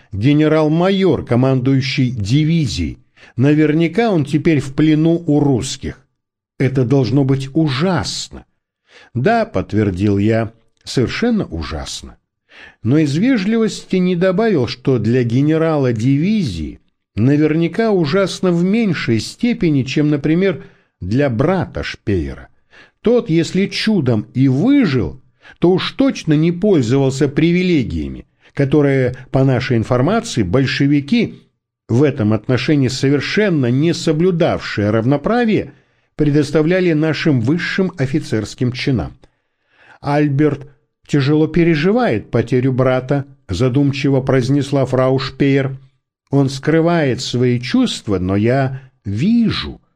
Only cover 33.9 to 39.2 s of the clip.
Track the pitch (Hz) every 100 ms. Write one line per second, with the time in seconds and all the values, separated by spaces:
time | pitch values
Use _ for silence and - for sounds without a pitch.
33.9 | 170 170 151 185 170 156 90 - - 104
34.9 | 110 117 143 185 240 233 160 - - _
35.9 | _ _ - 143 147 143 160 156 185 180
36.9 | 151 160 - 170 131 110 170 - - 190
37.9 | - 131 151 - 110 104 - 123 123 -
38.9 | 120 71 -